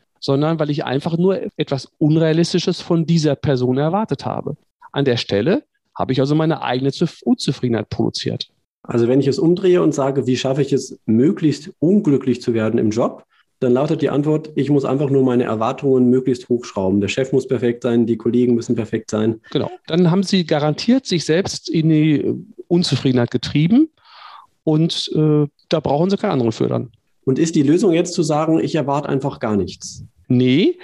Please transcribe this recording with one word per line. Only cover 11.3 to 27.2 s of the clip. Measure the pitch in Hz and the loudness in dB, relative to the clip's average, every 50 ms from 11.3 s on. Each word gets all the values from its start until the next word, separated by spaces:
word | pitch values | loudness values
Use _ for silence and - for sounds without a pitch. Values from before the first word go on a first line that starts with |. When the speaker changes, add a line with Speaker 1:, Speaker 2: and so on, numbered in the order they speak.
| 202 - 165 151 127 - - - - - | 2 2 0 0 -2 -2 -8 -14 -8 -2
Speaker 2:
unglücklich | - 165 202 208 - 156 139 123 - 127 120 - | 0 2 2 2 4 2 0 2 2 0 -2 -2
zu | - 123 113 | -2 -2 -2
werden | 113 110 110 110 123 | 0 0 0 0 0
im | 120 107 | 0 0
Job, | 104 120 131 - - - - _ _ _ _ _ _ - | 0 0 -2 -2 -4 -8 -20 _ _ _ _ _ _ -4
dann | 135 127 123 | 0 2 2
lautet | 127 147 156 160 - | 2 2 0 -2 -2
die | 147 - | -2 -2
Antwort, | - 135 143 151 151 156 156 - - | 0 0 0 0 0 -2 -2 -4 -4
ich | - 135 135 | -4 0 2
muss | 147 143 135 | 2 2 2
einfach | - 127 139 151 131 | 0 -2 0 0 2
nur | 139 135 131 | 2 2 2
meine | 127 123 120 123 | 4 2 2 0
Erwartungen | - 113 107 110 117 135 135 147 139 131 127 123 120 | 0 -2 -2 -2 -2 -2 -2 0 2 2 4 4 4
möglichst | 123 131 131 139 123 - - - | 4 2 2 0 -2 -2 -2 -4
hochschrauben. | 127 117 120 - - 101 95 95 95 101 98 | -4 -4 -4 -6 -4 -2 0 2 2 2 0
Der | 95 | 0
Chef | - - 131 - - | -2 -2 -2 0 0
muss | 131 131 | -2 0
perfekt | - 135 113 117 120 120 120 - | 0 -4 -2 0 -2 -2 -2 -2
sein, | 117 117 120 117 | 0 2 2 2
die | 107 117 | 2 0
Kollegen | 110 - 123 117 123 123 123 120 | -2 -2 0 0 2 2 2 2
müssen | 117 110 - 120 | 0 0 -2 -2
perfekt | 113 110 - - 110 - - | -2 -2 -4 -4 -6 -6 -4
sein. | - 107 107 110 113 - _ - | -2 0 0 0 -2 -4 _ -6
Speaker 1:
Genau, | - 147 - - 359 - _ | -4 -4 -4 -4 -8 -12 _
dann | - 156 170 180 165 | -4 0 2 2 4
haben | 170 202 190 | 2 2 0
Sie | 180 - 185 170 | 0 0 -2 0
garantiert | 151 170 147 143 151 147 - - - 240 269 - | 0 0 0 0 0 -2 -2 0 0 0 0 0
sich | - 190 165 - | -2 -4 -4 0
selbst | - 156 175 196 - - - - - | 0 0 0 0 -2 -6 -10 -8 -4
in | 320 170 156 160 | -2 0 2 2
die | 156 151 151 160 147 135 - 104 120 127 - - - - - - | 4 4 4 2 2 0 0 -2 -4 -6 -8 -16 -18 -14 -4 0
Unzufriedenheit | 175 175 180 - 139 127 - 139 127 123 120 - | 0 0 2 0 -2 0 0 2 2 2 0 0
getrieben | - 123 - - - 147 151 170 220 262 320 320 _ _ _ _ - - - - - - - _ _ _ - | -2 -4 -4 -2 0 0 2 4 6 4 4 2 _ _ _ _ -20 -20 -20 -20 -20 -20 -20 _ _ _ -2
und, | 160 156 156 160 170 - - - - - | 0 2 2 2 0 -2 -4 -6 -4 -2
äh, | 156 156 156 151 151 147 143 _ _ _ - | 0 2 2 2 2 0 -2 _ _ _ -4
da | - 156 | -4 -2
brauchen | - 139 135 143 170 196 | 0 0 0 0 0 0
Sie | 202 | 0
keinen | - - 208 156 | -2 -2 -2 0
anderen | 135 120 117 113 | 0 0 0 0
für | - 131 120 | 0 -2 -2
dann. | 123 120 120 120 _ _ _ _ _ _ | -2 -4 -6 -8 _ _ _ _ _ _